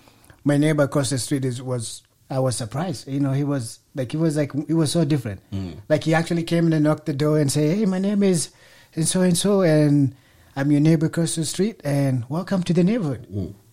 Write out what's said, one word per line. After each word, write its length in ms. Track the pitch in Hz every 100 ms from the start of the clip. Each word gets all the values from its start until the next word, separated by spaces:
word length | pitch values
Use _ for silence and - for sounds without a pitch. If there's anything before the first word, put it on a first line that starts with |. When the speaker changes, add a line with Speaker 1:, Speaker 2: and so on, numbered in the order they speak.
| - _ - _
Speaker 1:
my 140 | 143 143
neighbor 260 | 151 147
across 260 | 139 147 131
the 80 | 135
street 280 | - 143 131
is, 180 | 120
was, 400 | 127 123 110 - _ _ -
I 80 | 139
was 160 | 131 117
surprised. 520 | 113 127 185 - -
You 120 | 139
know, 120 | 139
he 120 | 135
was 360 | 143 143 113 - _ 139
like, 160 | 127
he 60 | 156
was 200 | 165 151
like, 140 | 143 139 156
he 60 | 165
was 160 | 151
so 120 | 170
different. 380 | 147 147 110 98 -
Speaker 2:
Mm. 260 | 98 92 78 -
Speaker 1:
Like, 140 | 151
he 100 | 165
actually 300 | 160 165 170
came 280 | 165 170 170
and 120 | 156
knocked 240 | 151 151 -
the 60 |
door 260 | 139 151 156
and 120 | 139
say, 240 | 147 151 196
"Hey, 100 | 202
my 100 | 185
name 240 | 196 202
is 300 | 196 175 - - - - _
and 140 | - 156
so 140 | 185
and 140 | 185 170
so, 260 | 196 196
and 500 | 175 151 151 143 135 - _ _ _ 135
I'm 140 | 143
your 100 | 147
neighbor 260 | 156 165 156
across 260 | 170 160 -
the 100 | 151
street, 360 | - 208 -
and 420 | 143 143 139 127 113
welcome 320 | 156 185 196
to 100 | 175
the 100 | 170
neighborhood." 420 | 180 240 156 123 -
Speaker 2:
Mm. 200 | 101 80 - _